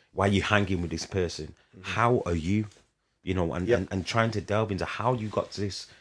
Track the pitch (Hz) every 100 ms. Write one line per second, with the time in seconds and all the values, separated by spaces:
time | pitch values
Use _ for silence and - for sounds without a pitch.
0 | _ - 98 95 - 104 98 90 85 82
1 | - 98 85 - 78 - _ 101 92 98
2 | 120 127 - 87 82 104 104 - _ _
3 | _ _ 87 92 85 73 98 117 92 98
4 | 85 117 113 107 82 104 107 92 80 -
5 | 113 123 107 98 - - 101 - - -